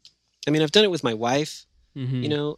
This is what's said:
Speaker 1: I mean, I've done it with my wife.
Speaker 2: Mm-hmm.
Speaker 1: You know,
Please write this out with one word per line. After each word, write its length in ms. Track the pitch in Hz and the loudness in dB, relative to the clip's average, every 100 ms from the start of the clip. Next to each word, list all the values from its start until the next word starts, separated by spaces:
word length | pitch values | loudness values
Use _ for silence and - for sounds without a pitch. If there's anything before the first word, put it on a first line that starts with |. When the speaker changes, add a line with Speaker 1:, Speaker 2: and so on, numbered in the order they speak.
| - _ _ - - | -20 _ _ -8 0
Speaker 1:
I 40 | |
mean, 120 | 156 | 2
I've 100 | 156 | 4
done 120 | 208 | 4
it 60 | 214 | 4
with 140 | 165 | 2
my 80 | 127 | -2
wife. 540 | 110 117 139 156 - - _ _ | -2 0 0 -2 -10 -20 _ _
Speaker 2:
Mm-hmm. 280 | 143 127 131 | -10 -6 -4
Speaker 1:
You 60 | 131 | -2
know, 260 | 147 147 | -4 -4